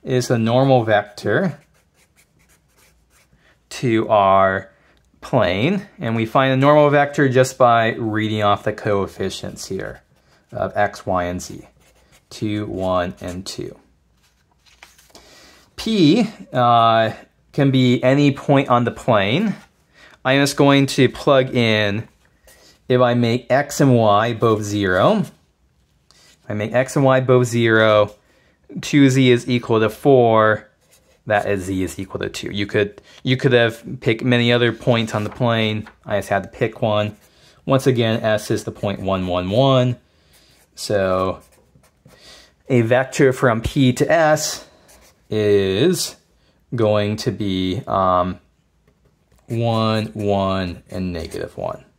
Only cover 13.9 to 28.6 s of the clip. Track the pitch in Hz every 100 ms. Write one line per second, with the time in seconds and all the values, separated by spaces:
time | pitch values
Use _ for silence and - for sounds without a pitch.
13.9 | _ _ _ _ _ _ _ _ _ -
14.9 | _ _ - _ - - _ _ - 220
15.9 | 220 151 208 214 - - 127 120 120 113
16.9 | 113 113 - - _ _ - 139 131 127
17.9 | 123 127 139 143 135 - 139 139 123 117
18.9 | - - 110 98 139 214 - - _ _
19.9 | _ - _ 127 135 139 - 139 139 135
20.9 | - 127 - - 135 127 127 117 107 104
21.9 | 104 - _ _ _ _ _ _ _ _
22.9 | 123 123 120 117 123 - 131 139 - 143
23.9 | 120 110 101 113 113 117 107 104 104 98
24.9 | 90 131 214 151 _ _ _ _ _ _
25.9 | _ _ _ _ _ - 107 107 120 131
26.9 | 151 135 131 127 127 120 117 117 110 110
27.9 | 107 104 - _ _ _ _